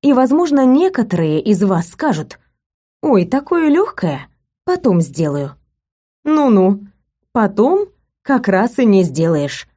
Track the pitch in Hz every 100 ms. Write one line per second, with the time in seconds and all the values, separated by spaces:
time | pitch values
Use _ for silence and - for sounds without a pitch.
0 | 285 254 262 302 349 285 262 262 381 381
1 | 202 170 160 151 - 190 196 175 170 -
2 | 311 170 - - _ _ _ _ _ _
3 | 320 214 175 269 285 339 311 302 427 -
4 | 175 139 - _ _ _ - 359 269 175
5 | 147 143 156 143 139 - _ _ _ _
6 | _ _ 294 311 277 208 185 202 - _
7 | _ _ _ 240 208 202 247 381 403 _
8 | _ _ - 262 247 185 233 - 233 196
9 | 175 135 165 156 143 - -